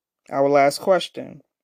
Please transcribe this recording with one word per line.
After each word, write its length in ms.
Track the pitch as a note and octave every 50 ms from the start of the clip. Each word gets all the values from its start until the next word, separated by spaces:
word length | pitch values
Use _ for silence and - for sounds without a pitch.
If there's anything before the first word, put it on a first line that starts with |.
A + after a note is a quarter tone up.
| _ _ _ _ _ -
our 180 | - C#3 C#3
last 320 | C#3 C#3+ C#3+ C#3 C#3+ C#3+ -
question. 600 | - - F#3+ F3 D3+ - - C#3 B2+ - - - _ _ _ _